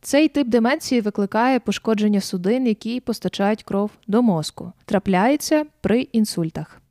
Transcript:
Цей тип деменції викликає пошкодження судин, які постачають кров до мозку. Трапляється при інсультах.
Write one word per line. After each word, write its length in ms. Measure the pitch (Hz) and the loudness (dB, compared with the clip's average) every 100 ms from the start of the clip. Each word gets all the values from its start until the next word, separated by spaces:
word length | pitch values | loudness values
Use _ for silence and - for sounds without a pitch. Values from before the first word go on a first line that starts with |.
Цей 260 | - 277 311 | 0 2 2
тип 200 | 285 277 | 2 0
деменції 540 | 233 226 302 - 247 | 2 2 0 0 0
викликає 580 | 214 202 196 220 240 262 | 0 -2 -2 0 0 0
пошкодження 600 | - 196 - 220 214 208 | -2 -4 -2 0 2 0
судин, 460 | - 185 180 240 254 | -2 -4 -2 0 0
які 320 | 214 214 240 | -2 -4 -8
постачають 640 | - 220 185 - 196 214 | -6 -6 -6 -2 -2 -2
кров 280 | - 196 208 - - | -4 -4 -4 -8 -2
до 140 | 208 | 2
мозку. 500 | 247 170 151 - - - - | 2 2 -2 -10 -16 -18 -2
Трапляється 800 | 190 190 180 220 294 - 311 302 _ | -2 2 2 2 0 0 0 -2 _
при 200 | 190 220 | 0 0
інсультах. 800 | 262 226 214 - 165 - 156 - _ | 0 -2 -2 -2 -6 -6 -14 -16 _